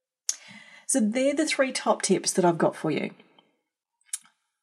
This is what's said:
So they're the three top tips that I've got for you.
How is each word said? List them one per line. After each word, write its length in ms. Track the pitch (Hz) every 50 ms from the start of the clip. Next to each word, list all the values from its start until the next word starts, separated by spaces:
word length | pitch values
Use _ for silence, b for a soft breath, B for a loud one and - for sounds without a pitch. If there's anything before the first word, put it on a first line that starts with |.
| _ _ _ _ _ B B B B B B B B B B B B
So 120 | - - 269
they're 320 | 220 208 226 254 262 277 294
the 120 | 302 311
three 280 | 302 - - 269 262 262
top 280 | - - 240 202 -
tips 300 | - - 185 - - - -
that 120 | - 175
I've 120 | 175 165
got 180 | 156 170 - -
for 160 | - - 160
you. 200 | 147 - - - - - - _ _ _ _ _ _ _ _ _ _ _ _ _ _ _ _ _ - - - _ _ _ _ _ _ _